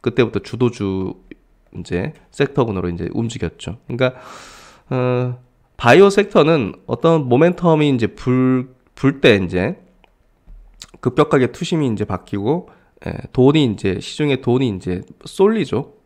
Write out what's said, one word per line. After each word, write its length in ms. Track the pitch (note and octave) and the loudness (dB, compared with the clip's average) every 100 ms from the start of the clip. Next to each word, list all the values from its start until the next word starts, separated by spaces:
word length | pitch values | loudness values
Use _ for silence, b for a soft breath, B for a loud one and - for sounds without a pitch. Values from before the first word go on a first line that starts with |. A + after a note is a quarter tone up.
그때부터 380 | B2 - A#2 - | -2 0 0 0
주도주 760 | - A#2 B2 - G2+ F#2+ F#2+ - _ - _ _ _ - | -8 -2 -2 -2 -6 -4 -6 -10 _ -20 _ _ _ -16
이제 360 | E3+ F2 C3+ - b | -8 -6 -6 -12 b
섹터군으로 580 | - C#3 - A#2 F#2+ F2+ | -4 -2 0 -2 -2 -6
이제 200 | F2 F2+ | -6 -6
움직였죠. 640 | - A#2 A#2 E2+ - - A#2+ _ | -6 -6 -6 -8 -8 -14 -14 _
그러니까, 340 | A#2+ B2+ B2 B B B B B B _ | -2 -2 -4 B B B B B B _
어, 480 | C3 B2 B2 B2 B2 _ _ _ - | -4 -2 -2 -4 -6 _ _ _ -2
바이오 320 | A#2+ C#3+ G3 | 6 8 8
섹터는 640 | G3+ G3+ F3 D3+ E3 G#2 - - | 4 2 2 4 2 0 -8 -8
어떤 420 | A#2+ E3 E3 C3 | -2 2 2 2
모멘텀이 640 | B2 E3+ F3+ F3 D#3 D3 | 4 4 2 2 2 2
이제 140 | C3 - | 0 -2
불, 640 | - - B2+ C3 B2+ B2+ _ _ - | -4 -2 0 2 0 -4 _ _ -2
불 260 | - F3+ | -2 2
때 140 | - G2+ | 4 4
이제 440 | F#2 F2+ G2+ F#3+ _ _ _ _ _ _ _ - - _ - - | 2 -2 -2 -6 _ _ _ _ _ _ _ -20 -20 _ -20 -6
급격하게 520 | - - D3 D3 A#2+ | -4 0 2 2 0
투심이 360 | - F3 E3 C#3 | -2 -6 -2 -2
이제 180 | G#2 G#2 | -4 -6
바뀌고, 640 | F#2+ - G2+ G#2 E3 F3 b b b - | -8 -8 -6 -4 -4 -6 b b b -10
예, 80 | - - | -10 -8
돈이 320 | - B2+ D#3 C3+ | 2 4 4 2
이제, 340 | G2 G2 - | 0 -4 -4
시중에 420 | - - D3 C3+ | -8 -4 -2 -2
돈이 280 | A#2+ B2+ C3 | 0 0 0
이제 340 | F#2+ F#2 F2+ - - - | -4 -6 -8 -8 -20 -20
쏠리죠. 680 | - G3 A3 D3 G#2+ C#3+ _ | 0 2 2 -2 -4 -6 _